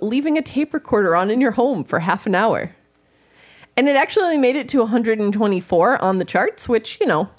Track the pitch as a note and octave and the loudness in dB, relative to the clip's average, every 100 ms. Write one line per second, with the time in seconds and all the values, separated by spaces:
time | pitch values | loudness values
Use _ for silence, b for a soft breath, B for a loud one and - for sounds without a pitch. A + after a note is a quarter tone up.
0 | G#3+ B3+ D4+ D4+ - C4+ D4+ D#4 - G#3+ | -2 -2 0 -2 -2 -4 -4 -6 -2 0
1 | F#3+ E3 G3 A#3+ C4 G#3+ B3 G#3 - E3 | 2 2 2 0 0 2 0 -2 -2 -4
2 | E3+ F3+ G#3+ F#3 A3 B2+ - - _ _ | -2 -2 0 0 2 0 -4 -12 _ _
3 | b b b b b b b - C#4 C#4 | b b b b b b b 0 2 2
4 | D#4+ G#4+ F4+ D4+ B3+ C#4 - C#4 A3 A#3+ | 2 0 2 2 2 0 -2 0 2 0
5 | A3+ A3 G3+ G#3 G#3+ F#3 F3+ E3+ G3 - | 0 0 0 0 0 -2 0 2 2 2
6 | F#3 F#3+ F3 F3 F#4 - - A3+ A3+ - | 0 0 -2 0 -2 -4 -2 -2 -2 -4
7 | F4 D#3 G3 | 0 0 -2